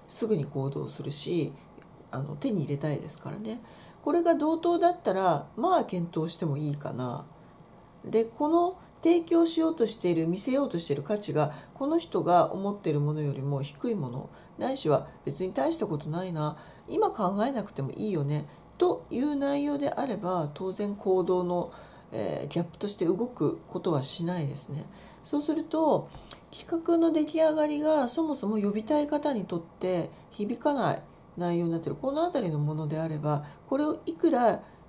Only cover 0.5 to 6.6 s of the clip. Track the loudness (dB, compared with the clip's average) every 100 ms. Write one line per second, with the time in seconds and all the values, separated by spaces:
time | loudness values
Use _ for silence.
0.5 | -4 -4 -4 -6 -8 -4 -2 0 0 -2
1.5 | -6 -18 -20 -20 -20 -10 -8 -6 -4 -2
2.5 | -2 -2 -2 -2 -2 -6 -10 -10 -10 -8
3.5 | -10 -14 -20 -20 -6 0 4 4 4 2
4.5 | 2 2 4 4 2 0 2 2 2 -2
5.5 | -2 2 2 2 -2 -2 -2 -2 -2 -2
6.5 | -2